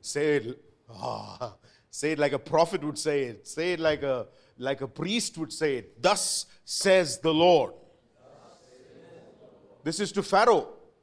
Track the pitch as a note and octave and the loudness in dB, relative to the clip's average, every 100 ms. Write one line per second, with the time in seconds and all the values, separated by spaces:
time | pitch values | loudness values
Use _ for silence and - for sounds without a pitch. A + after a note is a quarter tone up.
0 | - C#3+ D3+ D3 A2+ C3 _ _ _ A2+ | -8 -2 0 0 -2 -14 _ _ _ -10
1 | B2+ A2 G#2 G2+ B2 G#2 _ _ _ - | -8 -8 -12 -12 -14 -14 _ _ _ -6
2 | D3 D#3 C#3+ C3+ - D#3+ E3 F#3+ D3 D3 | -4 0 0 -2 -2 2 2 0 -6 -6
3 | D#3 D3 C3 G#2+ - - E3+ F3 D#3+ D3+ | -2 -2 -4 -8 -14 -6 -4 0 0 -2
4 | C#3 B2+ G#2+ _ _ _ B2 C#3 C3+ G#2+ | -2 -4 -6 _ _ _ -6 -6 -8 -8
5 | E3+ A3+ - - D#3+ - D#3 C3 G#2+ - | -6 -4 -4 -8 -10 -4 -2 -2 -8 -2
6 | E3 G3 - - - - - - G3 F#3+ | 0 2 -2 -6 -8 -16 -12 -4 4 4
7 | E3+ A#2+ D#3+ D#3+ F3 E3+ A2 - - _ | 4 -2 0 4 6 6 4 -6 -20 _
8 | _ _ - - - - _ - - - | _ _ -20 -20 -20 -20 _ -20 -20 -20
9 | - - - - - - _ - D3+ E3 | -20 -20 -20 -20 -20 -20 _ -12 -8 -4
10 | G3+ G3 F#3 G3 A#3 G3 A#2 - _ _ | -4 -4 2 4 6 4 2 -14 _ _